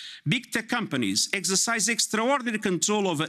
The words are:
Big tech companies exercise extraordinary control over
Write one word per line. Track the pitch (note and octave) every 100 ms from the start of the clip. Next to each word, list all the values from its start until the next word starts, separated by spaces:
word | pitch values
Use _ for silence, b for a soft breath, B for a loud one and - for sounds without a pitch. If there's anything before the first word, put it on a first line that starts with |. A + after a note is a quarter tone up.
| B B -
Big | A#3+ -
tech | A#3 A3+
companies | A#3+ G3+ B2+ G#2 G#2 -
exercise | G3 F3 F#3+ - A3+ G#3
extraordinary | A#3 - G#3+ A#3 C#4 A#3+ A3
control | G#3 F3 - G#3 G3
over | D3+